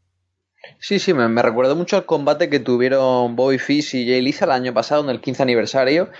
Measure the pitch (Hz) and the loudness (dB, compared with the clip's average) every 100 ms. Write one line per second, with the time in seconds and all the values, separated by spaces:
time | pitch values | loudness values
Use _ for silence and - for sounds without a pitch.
0 | _ _ _ _ _ _ - - - 202 | _ _ _ _ _ _ -20 -14 -4 -2
1 | 196 151 117 117 117 113 131 156 175 196 | 0 2 2 2 2 2 2 0 0 -2
2 | - 156 139 151 170 143 123 123 127 135 | 0 0 0 0 0 -2 0 0 2 2
3 | 131 123 120 120 135 131 - 143 147 131 | 2 2 0 0 0 0 0 -2 -2 -4
4 | 120 127 127 - 180 131 127 113 117 147 | 0 0 0 0 0 0 -2 -2 0 0
5 | 143 117 - 123 131 117 104 135 131 156 | -2 -4 -4 -2 2 2 0 0 2 2
6 | 190 | -2